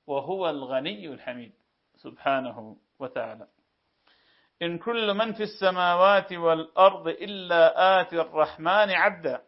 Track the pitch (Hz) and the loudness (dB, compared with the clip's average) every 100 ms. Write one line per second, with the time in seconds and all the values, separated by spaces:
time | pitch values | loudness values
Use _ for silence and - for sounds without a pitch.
0 | - 139 143 190 170 147 127 131 156 208 | -8 -6 -6 -4 -4 -6 -6 -6 -6 -10
1 | 165 127 127 123 117 _ _ _ _ _ | -14 -14 -14 -14 -16 _ _ _ _ _
2 | - - 143 135 123 113 110 - _ - | -20 -8 -4 -2 -4 -12 -18 -20 _ -16
3 | 131 127 113 110 101 _ _ _ _ _ | -10 -8 -10 -12 -20 _ _ _ _ _
4 | _ _ _ _ _ - 170 170 233 233 | _ _ _ _ _ -10 -8 -6 -6 -4
5 | 214 202 226 202 208 - 190 180 175 175 | -2 -2 -4 -6 -8 -2 -2 2 2 4
6 | 190 196 196 175 165 160 160 - 196 185 | 6 4 0 -2 0 0 0 4 6 4
7 | 160 165 202 196 180 170 165 165 185 190 | -4 -8 -10 -10 0 4 4 6 4 4
8 | 180 170 165 156 147 - 165 202 208 175 | 2 -4 -2 0 -2 -2 0 2 2 2
9 | 202 175 156 123 | 0 0 -6 -8